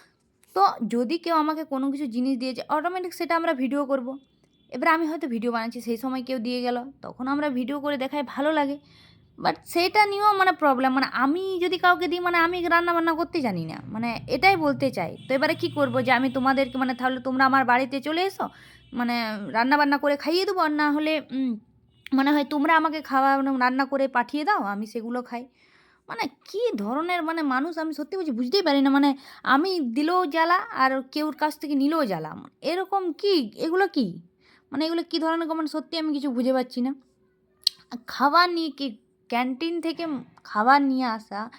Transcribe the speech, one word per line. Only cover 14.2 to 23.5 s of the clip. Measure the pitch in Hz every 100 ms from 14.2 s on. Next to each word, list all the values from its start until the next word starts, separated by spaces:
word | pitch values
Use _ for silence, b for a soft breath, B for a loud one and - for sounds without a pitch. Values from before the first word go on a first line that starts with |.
| -
এটাই | 269 381 381
বলতে | 302 240 269
চাই। | - 165 - -
তো |
এবারে | 254 302
কী | 320 339
করবো | 302 269 247
যে | 240
আমি | 240 262
তোমাদেরকে, | 262 262 269 262 262
মানে | 254
তাহলে | 247 254 262
তোমরা | 254 262
আমার | 269 269
বাড়িতে | 240 247 269 269
চলে | 294 320
এসো, | 381 - 208 B B B B
মানে | - 240 240 220 214 190
রান্না | 220 254 294
বান্না | 285 285
করে | 285 285
খাইয়ে | 294 349
দেবো, | 392 381
আর | 311
না | 302 294
হলে, | 294 311 311 -
উম, | 262 262 214 - _ _ _ -
মনে | 262 277
হয় | 294
তোমরা | 285 302 320 320
আমাকে | 311 311
খাওয়া, | - 269 269 277
মানে | 269